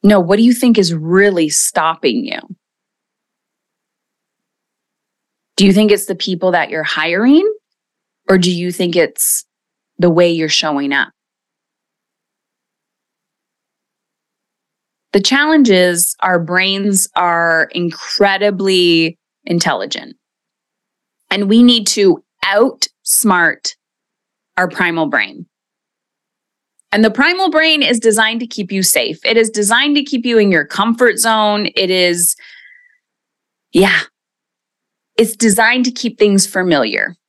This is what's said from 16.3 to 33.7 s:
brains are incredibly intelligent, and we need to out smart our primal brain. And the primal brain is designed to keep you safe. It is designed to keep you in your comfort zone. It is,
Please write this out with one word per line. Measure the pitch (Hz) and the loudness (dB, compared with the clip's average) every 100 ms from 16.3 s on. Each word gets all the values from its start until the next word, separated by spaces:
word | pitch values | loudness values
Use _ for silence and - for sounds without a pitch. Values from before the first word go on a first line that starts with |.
| 180 | -2
brains | 165 180 190 196 202 190 - | -2 -2 -2 -2 -2 -2 -2
are | - 180 170 170 165 156 | -2 0 0 0 0 -2
incredibly | - 175 160 - - 202 190 208 190 190 190 175 165 160 165 _ _ | -4 -6 -6 -10 0 0 2 -2 -2 0 2 2 2 -2 -6 _ _
intelligent, | - 170 165 120 98 - - - _ _ _ _ _ _ _ _ _ _ _ | -4 -2 -2 -4 -6 -10 -14 -20 _ _ _ _ _ _ _ _ _ _ _
and | 190 202 | -4 2
we | 226 | 4
need | 240 240 196 | 4 4 -2
to | - 196 170 _ _ | 2 2 2 _ _
out | 185 202 262 - - _ - | -2 0 0 -2 -10 _ -6
smart | - 220 180 165 - - - _ _ _ _ _ _ _ - | -2 0 2 2 0 -4 -14 _ _ _ _ _ _ _ -4
our | 180 | -4
primal | - 180 165 151 | -2 -2 -2 -2
brain. | 123 98 - 175 _ _ _ _ _ _ _ _ _ _ _ _ _ _ | -2 -4 -10 -20 _ _ _ _ _ _ _ _ _ _ _ _ _ _
And | 208 | 2
the | 220 | 2
primal | 233 294 359 381 | 2 0 0 0
brain | 302 320 302 | 2 2 0
is | 277 240 | 0 0
designed | 226 214 220 226 | 2 2 0 -2
to | 233 | -8
keep | - 185 | -10 -6
you | 196 | -4
safe. | 185 151 117 165 | -2 0 -2 -4
It | - 226 | -2 0
is | 220 | 0
designed | 220 202 233 285 294 | -2 0 0 0 -2
to | |
keep | 285 262 240 | -2 -4 0
you | 226 | 2
in | 202 | 2
your | 170 147 | 0 -2
comfort | - 214 233 247 214 | -4 -2 2 0 0
zone. | 233 220 208 208 202 - | -2 0 0 0 -4 -4
It | 185 | -2
is, | 185 180 175 175 - - - - - _ _ _ _ _ _ _ _ _ | 0 0 0 -4 -4 -12 -20 -20 -20 _ _ _ _ _ _ _ _ _